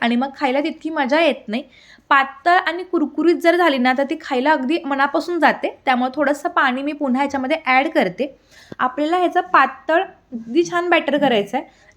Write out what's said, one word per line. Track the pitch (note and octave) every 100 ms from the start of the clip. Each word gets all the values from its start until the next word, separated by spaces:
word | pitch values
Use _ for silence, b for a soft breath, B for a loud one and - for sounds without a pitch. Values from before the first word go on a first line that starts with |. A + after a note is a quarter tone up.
आणि | A#3 A#3+
मग | C4+ -
खायला | C#4+ C4+
तितकी | D4+ - D#4
मजा | D#4+ C4 D4
येत | E4 C4 -
नाही. | A3 D4 b b b -
पातळ | C#4 C4+ - F4 F4+
आणि | D#4+ E4+
कुरकुरीत | F#4 E4+ D4 - D#4 D#4+
जर | E4+ F4
झाली | E4+ C4+
ना, | B3 B3+
तर |
ती | C#4 D#4
खायला | - B3+ C4+
अगदी | D#4 B3+ D#4+ C4+
मनापासून | C#4 C#4 D#4 E4 F4
जाते. | C#4+ G#3+ E4 - -
त्यामुळे | B3 B3+ C4+
थोडंसं | C#4 D4 F4
पाणी | F4 C#4+ B3
मी | C#4
पुन्हा | D4 C#4+ B3+
ह्याच्यामध्ये | C#4 C#4 C4 C#4+ B3+
ॲड | C4 D4+
करते. | D#4+ G3 F3+ C#4 - B B B B
आपल्याला | B3+ C4 D4+ F4+
ह्याचं | F4 F4
पातळ | F4+ E4+ C4 - - D#4+ G4 - _ A#3
अगदी | A3+ C4 E4+
छान | F4 F4
बॅटर | E4+ D#4+ C#4+
करायचं | C#4 A#3 G3+ C4
आहे. | - b b